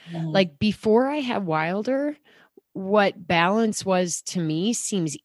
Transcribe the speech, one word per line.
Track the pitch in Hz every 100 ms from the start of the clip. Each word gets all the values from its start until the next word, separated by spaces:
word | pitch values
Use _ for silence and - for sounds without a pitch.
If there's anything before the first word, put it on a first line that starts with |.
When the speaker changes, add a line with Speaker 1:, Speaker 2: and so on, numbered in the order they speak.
| 170
Speaker 1:
Mm-hmm. | 170 165
Speaker 2:
Like, | 175 180 -
before | 220 - 220 220 262
I | 302
had | 247 202 180
Wilder, | 156 160 196 220 269 294 294 _ _ _ _ _
what | - 190 208 196 - 180
balance | 170 175 214 220 - 196
was | 185 180 -
to | - 185
me | 160 156 208
seems | 233 - 202 160 143